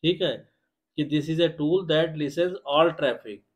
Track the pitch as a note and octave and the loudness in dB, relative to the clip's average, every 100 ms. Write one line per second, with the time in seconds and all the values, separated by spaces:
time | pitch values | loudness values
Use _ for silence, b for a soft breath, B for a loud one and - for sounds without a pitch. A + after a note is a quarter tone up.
0 | D#3 F3+ F3 A2+ - _ _ _ _ - | 0 0 -2 -4 -12 _ _ _ _ -6
1 | D3 D3+ D3 D#3+ E3+ D#3+ D3+ F#3 F3 D#3 | -2 -2 -2 0 0 0 0 0 2 2
2 | E3 D#3 C#3+ E3 F3+ F3+ C#3 C#3+ E3+ D#3+ | 2 -2 -6 -2 -2 -2 0 4 4 4
3 | C#3+ A2+ A#2 G2+ _ | 0 -2 -8 -16 _